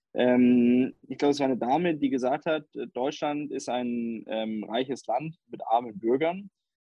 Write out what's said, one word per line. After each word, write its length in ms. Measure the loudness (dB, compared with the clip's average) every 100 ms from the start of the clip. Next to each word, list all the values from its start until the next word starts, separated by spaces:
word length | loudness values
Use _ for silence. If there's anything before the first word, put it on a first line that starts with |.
| _
Ähm, 800 | 0 4 6 6 6 6 4 2 -4 -14
ich 80 | 0
glaube, 140 | 2
es 80 | 2
war 80 | 0
eine 100 | 0
Dame, 380 | 0 2 2 0
die 140 | 0
gesagt 360 | 0 0 -2 -2
hat, 280 | -4 -4 -12
äh, 120 | -10
Deutschland 640 | -4 -4 -2 -4 -4 -6
ist 160 | -8 -4
ein, 560 | -4 -2 -4 -4 -6 -6
ähm, 360 | -6 -4 -6
reiches 420 | -4 -4 -2 -6 -4
Land 300 | -4 -4 -12 _
mit 140 | -12 -2
armen 320 | 0 0 -4
Bürgern, 500 | 0 2 0 -4 -10 _ _ _ _